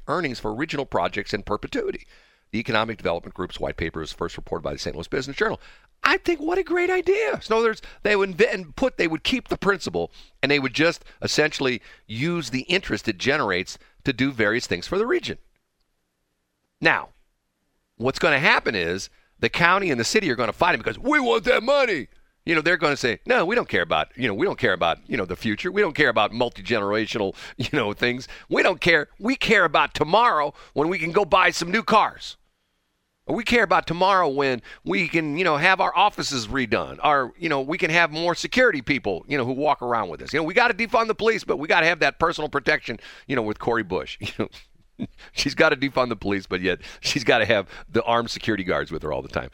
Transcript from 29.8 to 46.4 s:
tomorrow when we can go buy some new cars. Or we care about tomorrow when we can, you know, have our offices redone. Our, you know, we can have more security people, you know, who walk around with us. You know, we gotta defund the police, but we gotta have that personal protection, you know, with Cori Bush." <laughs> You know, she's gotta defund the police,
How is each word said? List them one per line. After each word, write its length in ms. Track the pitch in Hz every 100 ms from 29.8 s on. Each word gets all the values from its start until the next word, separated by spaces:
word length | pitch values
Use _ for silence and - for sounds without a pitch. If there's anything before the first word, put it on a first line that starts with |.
| 147
tomorrow 600 | - 151 196 240 160 147 - -
when 160 | - 156
we 100 | 185
can 120 | 165
go 120 | 170 190
buy 260 | 196 180
some 200 | 165 170
new 120 | 208
cars. 540 | - 214 160 - - - _ _ _ _ _ _ _ _ -
Or 120 | 170
we 80 | 226
care 180 | 240
about 240 | 190 175 -
tomorrow 400 | 170 190 190 170
when 340 | 135 139 123 - -
we 240 | - 196 165
can, 300 | 165 156 147
you 80 | 185
know, 100 | 143
have 240 | 175 190
our 160 | 185 170
offices 520 | 202 - 143 135 107
redone. 520 | 131 120 107 73 71
Our, 300 | 147 143 120 -
you 100 | 170
know, 140 | 139
we 160 | 135 180
can 120 | -
have 220 | 170 165
more 240 | 156 170 165
security 460 | 156 - 254 156
people, 420 | 123 135 107 85 -
you 80 | 143
know, 80 | 120
who 80 |
walk 280 | 131 151 139
around 280 | 123 117 95
with 120 | 76
us. 120 | -
You 60 | 139
know, 40 |
we 100 | 160
gotta 200 | 190 240
defund 340 | 202 226 240 226
the 80 | 208
police, 300 | 220 214 -
but 100 | 156
we 140 | 156
gotta 160 | 185 160
have 140 | 170
that 200 | 147 -
personal 300 | 170 160 151
protection, 500 | 143 143 151 - 113 - - -
you 80 | 135
know, 40 |
with 180 | 107 107
Cori 240 | - 117
Bush." 340 | 98 90 65 -
<laughs> 60 | - -
You 80 | 110 - - _ _ -
know, 80 | - - -
she's 240 | - 143 131
gotta 200 | 156 143
defund 340 | 139 135 123
the 60 | 110
police, 300 | 98 101